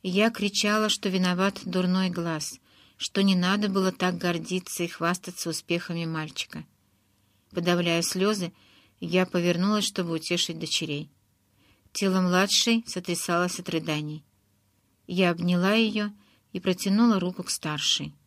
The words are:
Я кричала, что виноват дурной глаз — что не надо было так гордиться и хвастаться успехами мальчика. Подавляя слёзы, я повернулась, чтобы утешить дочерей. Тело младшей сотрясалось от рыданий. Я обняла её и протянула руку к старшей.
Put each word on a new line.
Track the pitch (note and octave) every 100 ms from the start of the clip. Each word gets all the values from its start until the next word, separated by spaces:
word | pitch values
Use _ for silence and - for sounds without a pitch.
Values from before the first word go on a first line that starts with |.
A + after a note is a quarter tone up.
Я | F#3+ F#3 A3
кричала, | A3+ G3+ G3+ G#3 G#3+ G#3+
что | - G3+
виноват | F#3 F#3 F3+ G3 G3 -
дурной | F3+ F3+ F#3 F#3
глаз — | F3 E3+ D#3+ - - _ _ _ _
что | - -
не | G3 F#3
надо | F3+ G3+ G#3
было | F#3+ F#3
так | F#3 F3+ F3
гордиться | F3 E3+ D#3+ F#3 - -
и | E3+
хвастаться | - E3 - - - E3+
успехами | D#3 - E3+ - E3+ E3
мальчика. | D#3+ D#3 - - D#3+ - _ _ _ _ _ _ _ _
Подавляя | - F3 F3 F3 E3+
слёзы, | E3+ F3+ G3 G#3+ F3 - _ - _ _
я | E3+ F3+ F#3
повернулась, | F3+ F3 E3+ F#3+ G#3+ G3+
чтобы | - E3+
утешить | E3 - F3 - E3
дочерей. | D#3+ - D#3 C#3+ D#3 _ _ _ _ _ _ _ _
Тело | - G3 F#3
младшей | F#3 F3+ G3 - - A#3 A3+
сотрясалось | F3+ F3 E3+ - F3 F3+ -
от | F3
рыданий. | E3 D#3+ D3+ D3+ D3+ _ _ _ _ _ _ _ _ -
Я | F3+ F3+
обняла | E3+ F3 F3+ F#3
её | A3 A3+ G#3 G#3 - _ _ _
и | F#3
протянула | F#3 F3+ G3 G3+ A#3 G3+
руку | F3+ F3+
к | F3+
старшей. | - D#3 D3+ - - D3 -